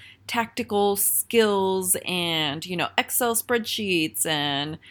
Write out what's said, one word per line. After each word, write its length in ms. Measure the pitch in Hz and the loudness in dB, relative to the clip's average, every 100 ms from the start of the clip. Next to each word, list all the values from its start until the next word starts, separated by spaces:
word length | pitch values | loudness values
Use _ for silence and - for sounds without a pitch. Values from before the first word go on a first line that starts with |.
| - - - | -20 -18 -6
tactical 720 | 240 226 - 226 202 202 196 | -4 -4 -6 -2 2 2 2
skills 1000 | - - - 233 214 202 190 190 185 - - | 0 0 2 4 4 4 2 0 0 -2 -2
and, 600 | 180 170 160 151 151 180 | -2 0 0 0 -4 -6
you 120 | 175 | -4
know, 120 | 147 - | -2 -2
Excel 380 | 262 - 240 233 | -2 0 0 0
spreadsheets 880 | - 240 220 - 202 170 156 - 165 | 0 -2 -2 -4 0 0 0 -2 -2
and, 540 | 151 143 139 147 156 - | 0 0 0 -4 -8 -14